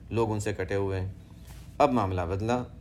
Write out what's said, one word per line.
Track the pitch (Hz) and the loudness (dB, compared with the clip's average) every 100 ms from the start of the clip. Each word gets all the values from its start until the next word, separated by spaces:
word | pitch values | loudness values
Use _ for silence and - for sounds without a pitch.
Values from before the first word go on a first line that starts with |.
| - | -4
لوگ | 107 110 | 2 2
ان | 104 | 2
سے | 104 | -2
کٹے | 98 95 98 | -2 -2 0
ہوئے | 98 95 | 0 0
ہیں۔ | 92 - - - - - - - | -2 -6 -14 -18 -16 -16 -6 4
اب | 143 | 4
معاملہ | 123 95 92 | 6 2 0
بدلا، | 85 98 113 123 127 - | 0 0 0 0 -2 -4